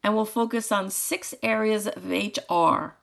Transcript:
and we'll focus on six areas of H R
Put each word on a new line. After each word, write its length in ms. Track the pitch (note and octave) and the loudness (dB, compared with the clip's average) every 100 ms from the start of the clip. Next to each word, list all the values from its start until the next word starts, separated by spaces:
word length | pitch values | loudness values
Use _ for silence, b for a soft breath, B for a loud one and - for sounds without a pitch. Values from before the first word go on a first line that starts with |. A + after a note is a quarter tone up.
and 140 | G3+ G#3+ | 2 2
we'll 100 | A3 | 0
focus 460 | - A#3 A#3+ A3 | 0 0 -2 0
on 180 | G3+ F#3+ | -2 -2
six 460 | - - F#4 - - | -4 -4 -4 -6 -6
areas 440 | A3+ A3 A3 G#3+ G3+ | -2 0 2 0 -2
of 220 | - F#3 | -8 -4
H 300 | F3+ G#3 - - | -2 -2 -6 0
R 480 | F3 E3 - D#3 - | 4 4 4 -2 -12